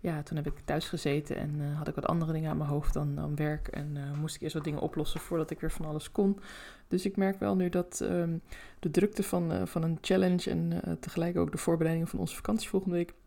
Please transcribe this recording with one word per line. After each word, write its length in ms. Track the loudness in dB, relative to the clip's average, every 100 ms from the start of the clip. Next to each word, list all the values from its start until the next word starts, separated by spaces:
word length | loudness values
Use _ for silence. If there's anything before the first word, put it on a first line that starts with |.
ja, 220 | -2 -4
toen 140 | -4 -4
heb 100 | -4
ik 120 | -6
thuis 240 | -2 -2 -2
gezeten 480 | -2 0 0 0 -4
en, 180 | -2 -2
eh, 160 | -2 -2
had 100 | -2
ik 60 |
wat 120 | 0 2
andere 260 | 2 2
dingen 180 | 0 0
aan 80 | 0
mijn 120 | 2
hoofd 240 | 2 2
dan, 200 | 2 0
dan 220 | 0 -2 0
werk. 320 | 0 0 -4
En, 280 | -6 -4 -4
eh, 220 | -4 -4
moest 160 | -4
ik 60 | -4
eerst 140 | -4
wat 100 | -2
dingen 160 | -2 -2
oplossen 400 | -2 0 0 0
voordat 300 | 0 -2 0
ik 100 | -2
weer 120 | -2
van 140 | -2 -2
alles 260 | -4 -4
kon. 260 | 2 4 2 -4 -16 -16 -20 -2
Dus 160 | 0
ik 120 | 0 2
merk 220 | 2 2
wel 180 | 2 2
nu 120 | 2
dat, 320 | 2 -2 -2
ehm, 360 | 0 0 0 -2 -6 -16 -14 -4
de 100 | 2
drukte 320 | 4 4 2
van, 300 | 0 2 2
eh, 140 | 0 0
van 160 | 0
een 160 | 0 0
challenge 500 | 2 4 6 4 2
en, 320 | 0 0 0
eh, 100 | -2
tegelijk 440 | -4 -4 -2 0 2
ook 160 | 2
de 60 | 0
voorbereiding 500 | 0 2 2 0 -2
van 100 | -2
onze 160 | -4
vakantie 340 | -4 -2 -2 0
volgende 280 | -2 0 0
week 180 | -2 -6